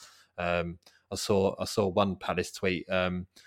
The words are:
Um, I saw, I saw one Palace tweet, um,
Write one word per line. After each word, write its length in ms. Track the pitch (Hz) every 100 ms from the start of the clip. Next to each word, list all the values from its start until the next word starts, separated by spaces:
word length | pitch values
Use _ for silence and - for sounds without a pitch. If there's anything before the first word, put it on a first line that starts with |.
| - - _ -
Um, 400 | 87 87 85 85 _ _ _
I 40 | 98
saw, 400 | - 101 98 -
I 60 | 92
saw 220 | - 98
one 280 | 92 98 90
Palace 360 | - 87 87
tweet, 380 | - 95 87 -
um, 380 | 95 92 90 90 -